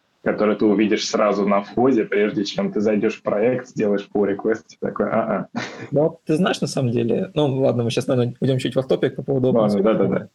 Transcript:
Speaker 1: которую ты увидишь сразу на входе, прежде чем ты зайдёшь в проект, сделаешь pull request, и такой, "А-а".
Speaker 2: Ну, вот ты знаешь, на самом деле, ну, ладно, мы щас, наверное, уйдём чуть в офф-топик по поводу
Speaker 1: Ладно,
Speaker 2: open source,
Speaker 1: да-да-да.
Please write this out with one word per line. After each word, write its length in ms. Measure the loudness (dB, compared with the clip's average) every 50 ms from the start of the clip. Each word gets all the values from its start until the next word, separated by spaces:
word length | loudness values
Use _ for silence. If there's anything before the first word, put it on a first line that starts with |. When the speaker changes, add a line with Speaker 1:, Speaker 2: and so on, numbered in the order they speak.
| _ _ _ _ -4
Speaker 1:
которую 320 | -2 -2 0 2 0 2 2
ты 80 | 2
увидишь 420 | 2 4 4 2 2 2 0 -2 -2
сразу 400 | -2 0 2 2 2 2 2 2
на 140 | 2 0
входе, 420 | -2 -2 -2 0 2 2 2 2 0
прежде 400 | 0 0 0 0 0 0 -2 -4
чем 260 | -4 -4 -4 -4 -2
ты 100 | -2 0
зайдёшь 340 | 0 0 0 2 0 0 -2 -2
в 40 | -4
проект, 440 | -4 -2 0 2 2 0 0 -4 -8
сделаешь 380 | -6 -2 0 0 0 0 -2 -4 -2
pull 140 | 0 0 0 0
request, 280 | -2 -2 -2 -2 -4 -6 -18 -16
и 40 | -8
такой, 280 | -8 -6 -4 -2 -2 0
"А-а". 380 | 0 -2 -2 0 -2 -4 -4 -6 -8 -10 -10 -10 -12 -14 -10 -4
Speaker 2:
Ну, 100 | 0 0 0
вот 160 | 0 -2 -4 _
ты 100 | -2 0
знаешь, 260 | 0 2 0 0 -2
на 60 | -4 -4
самом 240 | -2 -2 -2 0
деле, 400 | 0 0 0 0 0 -2 -2 -4 -2
ну, 140 | 0 0 0 0 2
ладно, 220 | 2 2 2 2 0
мы 60 | 0
щас, 160 | -2 -2 -2 0
наверное, 280 | 0 0 0 0 -2 -2
уйдём 180 | -2 0 0 0
чуть 160 | 0 -2 -2
в 40 | -2
офф-топик 360 | 0 0 0 0 0 -2 -2
по 80 | -4 -4
поводу 280 | -2 -2 0 2 2
Speaker 1:
Ладно, 260 | 4 4 4 2 2 2
Speaker 2:
open 20 |
source, 40 | 2
Speaker 1:
да-да-да. 440 | 2 2 2 2 0 0 -2 -4 -6